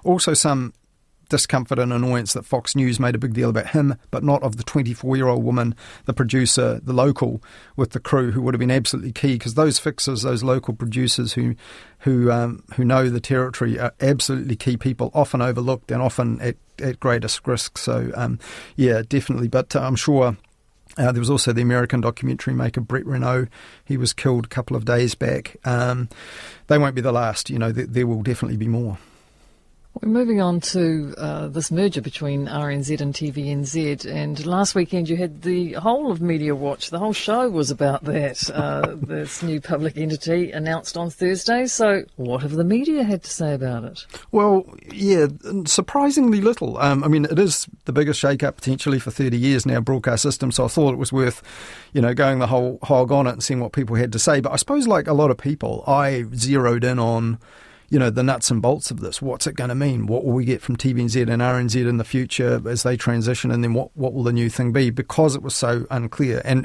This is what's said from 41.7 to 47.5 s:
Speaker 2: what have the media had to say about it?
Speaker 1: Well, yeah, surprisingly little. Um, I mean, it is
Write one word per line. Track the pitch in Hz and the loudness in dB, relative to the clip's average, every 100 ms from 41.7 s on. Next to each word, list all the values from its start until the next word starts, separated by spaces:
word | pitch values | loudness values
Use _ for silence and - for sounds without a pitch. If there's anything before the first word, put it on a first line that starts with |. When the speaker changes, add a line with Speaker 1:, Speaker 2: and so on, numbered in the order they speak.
| - 214 196 - - | 2 2 2 -2 -8
Speaker 2:
what | 123 127 | -4 -2
have | 139 | -2
the | 156 | 0
media | 170 226 294 302 | 2 2 2 2
had | 220 190 | 2 -2
to | - | -4
say | - 156 | -4 -2
about | 139 131 117 | -2 -2 -4
it? | 117 - - - - | -8 -12 -16 -18 -2
Speaker 1:
Well, | 214 208 190 185 - - | 2 4 4 2 -8 -16
yeah, | 208 196 180 143 147 - 196 156 | -2 2 4 4 0 -6 -4 0
surprisingly | - 185 285 285 285 247 214 | 0 2 2 2 4 4 6
little. | 208 233 151 123 | 4 2 -2 0
Um, | 143 139 | 2 2
I | 151 | 4
mean, | 151 147 | 2 4
it | 160 | 2
is | 196 | 2